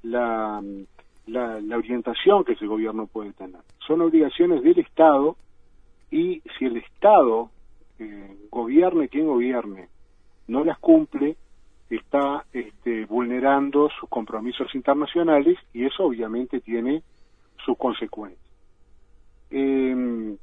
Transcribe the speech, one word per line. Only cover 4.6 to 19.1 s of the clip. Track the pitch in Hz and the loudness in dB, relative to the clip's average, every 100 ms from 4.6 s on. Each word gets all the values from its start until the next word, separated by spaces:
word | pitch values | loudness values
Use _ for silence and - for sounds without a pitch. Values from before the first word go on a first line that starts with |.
del | 123 - | 4 4
Estado | - - 160 143 147 - - - - - - _ - | 2 6 6 8 2 -2 -16 -20 -20 -20 -20 _ -6
y | - - 330 - - | -2 -2 -4 -10 -6
si | 262 | -4
el | 117 | -4
Estado, | - - 202 208 131 110 117 - - - - _ | -10 0 6 6 6 2 -4 -14 -20 -20 -20 _
eh, | 110 101 101 98 - | -16 -16 -20 -20 -14
gobierne | 123 117 139 180 170 135 | -8 2 4 4 2 -2
quien | 139 156 | -2 0
gobierne, | 127 123 123 107 95 90 - - _ _ _ - | 0 0 -4 -6 -14 -18 -20 -20 _ _ _ -6
no | 240 | -2
las | 320 - | -2 -2
cumple, | - 320 302 285 285 320 - - - _ - | 6 6 6 -2 -4 -4 -14 -20 -20 _ -10
está, | 110 - 143 139 143 - | -10 -2 -2 0 -4 -8
este, | 127 107 - - 113 110 | -12 -12 -10 -6 -6 -4
vulnerando | 110 123 123 135 139 139 143 147 - | -4 -2 -2 0 2 0 0 0 -2
sus | - | -10
compromisos | - 110 110 117 - - 135 | -8 -8 -8 -8 -8 -8 -6
internacionales | 127 143 147 - 165 156 143 359 _ | -2 0 0 -2 2 4 4 0 _
y | 117 | -6
eso | 131 - | -4 0
obviamente | - 117 113 113 127 131 | -2 -2 -6 -6 -6 -8
tiene | - 117 120 156 - _ - _ _ _ | -6 -4 -2 -4 -6 _ -20 _ _ _
sus | - 180 | -6 -4
consecuencias. | 127 110 110 - 104 - - _ _ _ - - _ | -4 -6 -10 -12 -14 -18 -20 _ _ _ -20 -20 _